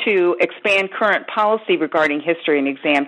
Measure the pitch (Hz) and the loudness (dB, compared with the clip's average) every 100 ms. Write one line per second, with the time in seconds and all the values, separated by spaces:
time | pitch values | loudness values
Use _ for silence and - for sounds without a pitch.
0 | - 196 175 175 180 - 208 196 196 - | 0 2 2 0 -2 -2 0 0 0 -2
1 | 214 185 - - 214 220 214 175 151 165 | 0 0 -2 -2 0 0 0 0 0 0
2 | 156 147 147 165 - 147 139 135 160 143 | 0 0 -2 -2 0 0 0 -2 -2 -2